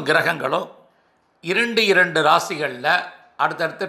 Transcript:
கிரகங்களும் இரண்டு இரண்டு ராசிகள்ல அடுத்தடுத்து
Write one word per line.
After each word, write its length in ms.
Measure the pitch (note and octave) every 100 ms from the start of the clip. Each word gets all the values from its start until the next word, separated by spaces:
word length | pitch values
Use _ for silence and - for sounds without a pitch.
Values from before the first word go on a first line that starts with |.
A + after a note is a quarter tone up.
கிரகங்களும் 680 | D3+ D#3 E3 E3 C3+ D#3 F#3 - _ _ _ _ _ _
இரண்டு 380 | E3 F#3 A#3 A3 G#3+
இரண்டு 300 | F3+ F3+ D#3+ D3+
ராசிகள்ல 640 | E3 - D#3 D3 B2 C#3 F3 - - - -
அடுத்தடுத்து 420 | D3 D#3 E3 -